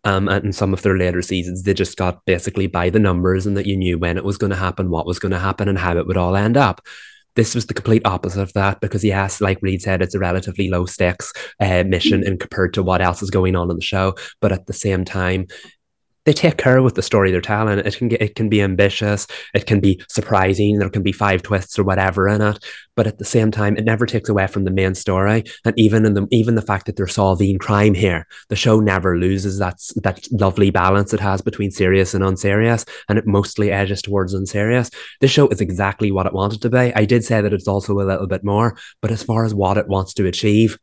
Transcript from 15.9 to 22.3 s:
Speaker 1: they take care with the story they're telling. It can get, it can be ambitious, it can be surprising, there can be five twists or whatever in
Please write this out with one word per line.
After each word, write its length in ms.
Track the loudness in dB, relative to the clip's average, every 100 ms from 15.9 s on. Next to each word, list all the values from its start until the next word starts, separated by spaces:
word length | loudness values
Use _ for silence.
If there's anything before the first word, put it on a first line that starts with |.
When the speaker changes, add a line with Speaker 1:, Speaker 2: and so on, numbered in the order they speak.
| _ _ _ 0
Speaker 1:
they 80 |
take 240 | 2 0 2
care 240 | 2 4
with 120 | 4 0
the 60 |
story 280 | 0 2 2
they're 100 | 0
telling. 380 | -2 -2 0 0
It 180 | -2 -4
can 120 | -2
get, 120 | 0
it 140 | -2
can 160 | -2 0
be 100 | 2
ambitious, 680 | 2 2 2 2 -2 -2 -6 -12 -4
it 100 | -4
can 160 | 0 2
be 220 | 2 0 -2
surprising, 680 | -6 0 2 2 2 2 2
there 120 | 0
can 120 | -2
be 100 | -2
five 300 | 0 0 0
twists 360 | 0 -4 -2 -2
or 40 |
whatever 460 | 0 2 2 2
in 140 | 2